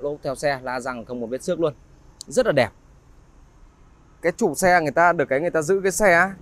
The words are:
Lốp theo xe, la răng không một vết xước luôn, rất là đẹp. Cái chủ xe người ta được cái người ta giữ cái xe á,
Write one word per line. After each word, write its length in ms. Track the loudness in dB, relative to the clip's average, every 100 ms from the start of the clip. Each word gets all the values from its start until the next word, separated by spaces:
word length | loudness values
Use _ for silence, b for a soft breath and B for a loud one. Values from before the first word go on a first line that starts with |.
Lốp 160 | -8 -6
theo 120 | -8
xe, 260 | -4 -4 -4
la 180 | -6 -6
răng 240 | -6 -10
không 160 | -10 -10
một 60 | -6
vết 160 | -6
xước 180 | -4 -2
luôn, 140 | -2 -4 -16 -20 -20 _ -6
rất 200 | -2 0
là 60 |
đẹp. 180 | 2 0 -4 _ -20 _ -20 _ _ -20 _ -20 _ _ _ _ _
Cái 100 | -4
chủ 220 | 0 -2
xe 260 | 2 4 4
người 100 | 2
ta 200 | 4 4
được 120 | 2
cái 160 | 0 -2
người 100 | 0
ta 120 | -2
giữ 180 | 0 0
cái 100 | 0
xe 220 | 2 4
á, 200 | 4 2 -2